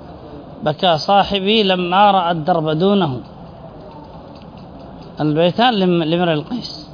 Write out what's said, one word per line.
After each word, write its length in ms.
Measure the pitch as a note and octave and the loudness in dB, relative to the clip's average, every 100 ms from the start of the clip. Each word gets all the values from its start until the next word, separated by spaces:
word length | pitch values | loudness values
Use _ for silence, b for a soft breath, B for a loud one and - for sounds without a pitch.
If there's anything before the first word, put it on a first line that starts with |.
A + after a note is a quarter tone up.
| - - - - - - | -18 -18 -18 -18 -18 -6
بكى 340 | D3+ D3+ F#3 D3+ | -4 0 2 2
صاحبي 680 | - G3+ - G3+ F#3+ A3 | 2 2 2 0 2 2
لما 480 | F#3+ F#3 F3 F#3 G#3 | 4 2 2 4 6
رأى 200 | F#3+ E3+ | 6 2
الدرب 380 | E3+ D3+ E3+ D#3 | 0 0 0 2
دونه. 520 | D#3 F#3+ G3+ D#3+ A#2+ - - - - - - - - - - - - - - - - - - - - | 2 4 4 2 -2 -10 -18 -18 -18 -18 -18 -18 -18 -18 -18 -18 -18 -18 -18 -18 -18 -18 -18 -14 -2
البيتان 540 | D3+ D3+ F3 F#3+ B3 | 0 4 2 4 2
لم-، 300 | G#3+ F#3 E3+ | 4 2 2
لامرئ 300 | D#3 F3 F3 | 2 2 2
القيس. 560 | D3+ - A#3+ - - - | 0 -2 -8 -8 -14 -16